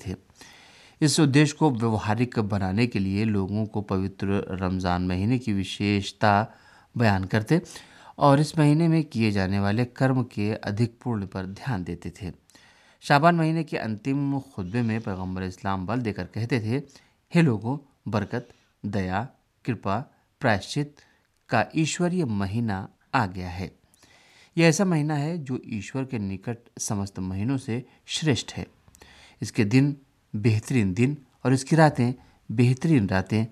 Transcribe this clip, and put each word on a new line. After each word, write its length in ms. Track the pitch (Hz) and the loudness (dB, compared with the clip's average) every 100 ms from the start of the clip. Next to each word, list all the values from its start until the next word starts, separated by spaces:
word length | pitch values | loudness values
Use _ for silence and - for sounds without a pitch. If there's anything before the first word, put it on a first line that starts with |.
| 98 | -10
थे। 80 | 92 _ _ - - - - - _ | -12 _ _ -20 -20 -20 -20 -20 _
इस 200 | 156 160 | 2 4
उद्देश्य 360 | 147 135 151 - | 4 6 4 2
को 120 | 156 | 0
व्यवहारिक 680 | 117 117 107 92 107 123 120 | 2 0 0 0 0 0 -2
बनाने 480 | 104 101 95 98 120 | -2 -2 -2 0 0
के 120 | 110 | 0
लिए 260 | 95 98 | 0 0
लोगों 420 | 110 104 95 104 107 | 0 0 0 -2 -4
को 140 | 110 | -6
पवित्र 680 | 104 95 95 95 98 98 - | -4 -4 -4 -4 -2 -2 -4
रमज़ान 560 | 92 92 92 90 90 90 | -4 -2 0 0 0 0
महीने 320 | 90 104 127 | 0 0 0
की 140 | 117 | 0
विशेषता 960 | 98 92 - 104 101 101 - 107 101 117 - - - _ 120 | -2 -4 -2 0 0 -2 0 4 4 2 -8 -20 -20 _ 0
बयान 280 | 120 98 | 2 2
करते 380 | 95 110 110 160 - - - - - - | 0 -2 2 0 0 -14 -20 -20 -20 2
और 220 | 143 139 | 4 6
इस 180 | 151 160 | 4 2
महीने 300 | 147 147 165 | 4 4 4
में 160 | 160 | 2
किए 260 | 151 110 110 | 0 0 0
जाने 300 | 101 92 101 | 2 0 0
वाले 240 | 101 107 | 0 0
कर्म 380 | 123 - 131 131 | -2 0 0 2
के 320 | 123 - 104 | -2 -4 -4
अधिक 440 | 107 - 104 117 - | -4 -4 -2 -2 -4
पुण्य 240 | 127 110 95 | -6 -4 -6
पर 200 | 98 95 | -8 -10
ध्यान 380 | 98 - 104 | -10 -6 -6
देते 280 | 87 85 95 - | -6 -10 -12 -12
थे। 100 | 90 - _ _ _ _ _ _ | -12 -12 _ _ _ _ _ _
शाबान 340 | - 143 165 | 2 6 6
महीने 300 | 170 160 165 | 4 2 0
के 120 | 156 156 | -4 -6
अंतिम 640 | 110 104 135 139 139 139 | -4 -4 -2 -2 -2 -4
खुतबे 420 | - - 90 120 | -6 -10 -4 -2
में 180 | 113 110 | 0 -2
पैगंबर 420 | 110 92 92 92 | -4 -6 -4 -4
इस्लाम 440 | 92 - 98 95 90 | -6 -6 -4 -4 -2
बल 120 | 123 | -2
देकर 260 | 113 98 | -2 -4
कहते 360 | 90 - 117 127 | -6 -6 -2 -2
थे, 220 | 107 131 - - _ _ _ | 0 -4 -4 -16 _ _ _
"हे 80 | 175 | 4
लोगों, 360 | 165 107 113 147 - _ - | 4 2 -2 -6 -10 _ -4
बरकत, 400 | 104 101 120 120 _ _ _ 104 | -2 -2 -6 -8 _ _ _ -6
दया, 420 | 101 92 95 131 _ _ _ | -4 -2 -4 -6 _ _ _
कृपा, 480 | - 117 101 104 147 _ _ _ | -8 -4 -2 -4 -6 _ _ _
प्रायश्चित 560 | 131 101 - 143 147 - _ _ _ _ - | 0 0 -2 -6 -6 -10 _ _ _ _ -2
का 180 | 117 107 156 | 0 0 -2
ईश्वरीय 480 | 151 - 175 180 | -2 -2 -2 -2
महीना 640 | 139 104 95 110 117 95 104 _ _ | -2 -2 -2 -2 -4 -4 -8 _ _
आ 120 | 135 101 | -2 -2
गया 220 | 95 90 | -6 -10
है। 300 | 87 87 - _ _ _ _ _ _ _ 165 | -8 -10 -12 _ _ _ _ _ _ _ 2
यह 80 | 165 | 2
ऐसा 180 | 160 | 4
महीना 300 | 190 160 151 | 2 0 0
है 240 | 147 147 175 | -2 -4 -6
जो 240 | 135 127 - | -6 -8 -6
ईश्वर 380 | 110 98 135 | -8 -6 -8
के 140 | 131 120 | -6 -6
निकट 400 | 98 95 123 113 _ - | -6 -6 -8 -10 _ -10
समस्त 400 | - 104 98 - | -6 -4 -4 -6
महीनों 380 | 92 95 110 139 | -6 -4 -2 -4
से 300 | 123 117 - _ - | -4 -8 -8 _ -10
श्रेष्ठ 460 | - 156 117 - | -2 0 0 -2
है। 140 | - - _ _ _ - - - _ | -12 -12 _ _ _ -20 -20 -20 _
इसके 220 | 110 - | -4 0
दिन 320 | 104 127 143 143 _ _ _ 107 | 2 4 2 0 _ _ _ 0
बेहतरीन 580 | 113 107 - 131 98 | 2 2 2 0 2
दिन 240 | 92 127 147 - _ | 2 0 0 -12 _
और 80 | 127 | 0
इसकी 240 | 131 - 160 | 0 2 4
रातें 380 | 156 - 120 131 - _ - | 4 4 -2 -2 -14 _ -4
बेहतरीन 560 | 110 123 127 165 147 101 | 2 4 4 2 4 4
रातें 380 | 95 92 107 113 | 0 0 -2 -2